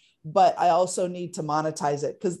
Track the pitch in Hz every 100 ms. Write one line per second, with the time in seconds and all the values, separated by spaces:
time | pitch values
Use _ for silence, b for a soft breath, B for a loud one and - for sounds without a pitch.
0 | b _ 156 190 185 - 175 170 180 202
1 | 180 175 175 175 156 151 156 156 147 143
2 | 143 - 190 170